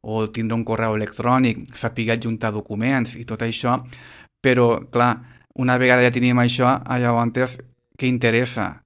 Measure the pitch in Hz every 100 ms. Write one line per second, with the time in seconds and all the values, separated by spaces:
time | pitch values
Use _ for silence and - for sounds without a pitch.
0 | 110 110 110 117 113 117 113 110 113 107
1 | 104 - 117 127 127 107 - - 117 120
2 | 113 117 117 110 113 104 104 104 120 135
3 | 117 - 120 110 113 113 123 127 - -
4 | - - - _ 131 123 120 117 - 120
5 | 123 120 - - _ - 127 127 127 123
6 | 123 120 123 123 120 123 123 131 - 127
7 | 120 117 117 120 127 - - _ _ -
8 | 131 123 120 113 123 120 92 76